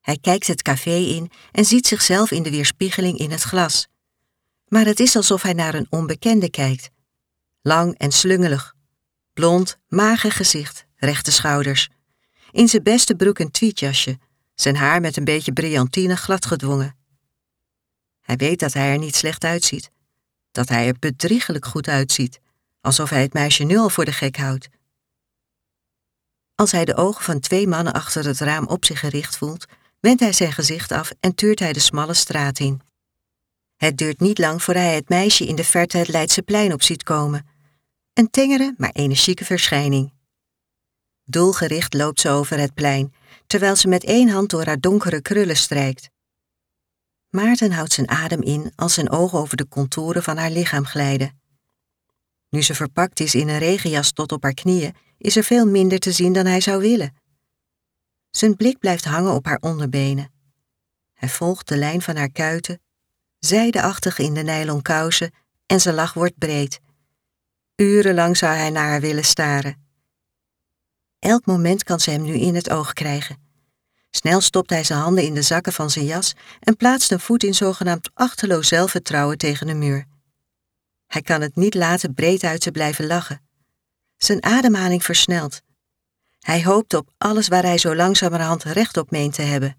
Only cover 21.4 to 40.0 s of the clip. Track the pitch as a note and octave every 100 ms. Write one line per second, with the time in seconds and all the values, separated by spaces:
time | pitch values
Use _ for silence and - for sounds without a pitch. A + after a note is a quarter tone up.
21.4 | - D3+ - D#3 C#3+ C#3+ C3+ - B2+ -
22.4 | _ _ _ _ - C3+ D3 D3 C3+ D#3
23.4 | D3 C#3+ D3 G3+ A3 - D3+ C#3+ C3+ C3+
24.4 | C#3 C3 - _ _ _ _ _ _ _
25.4 | _ _ _ _ _ _ _ _ _ _
26.4 | _ - G#3 F3+ E3+ - F#3 G#3 - D3+
27.4 | - F#3 G3+ E3 E3+ - - - D3 C3+
28.4 | D3 D#3 - F3 - D3 D3 C#3+ D3 -
29.4 | D3 D#3+ - _ _ _ G#3+ B3 A#3 F#3+
30.4 | E3+ D3 C#3+ D#3+ - - D#3+ - F#3 F#3
31.4 | G#3 G#3+ F3 D3 - D3 D#3 E3 - D#3+
32.4 | C#3+ C3+ C#3 C3+ _ _ _ _ _ _
33.4 | _ _ _ _ D#3 C#3+ D#3 D3+ F#3+ G#3
34.4 | E3 E3 - F3+ F3 D#3 D3+ F3 G3 -
35.4 | E3+ D#3 E3 F3+ E3+ F3 E3+ E3 D#3+ -
36.4 | - G#3 G#3 D3+ - D#3+ - D#3 D3 D3
37.4 | - _ _ _ _ _ _ - A3+ -
38.4 | C4+ C4+ C4+ B3+ C3 - C#3+ C#3 - F3+
39.4 | - F3+ - D3 C#3+ C#3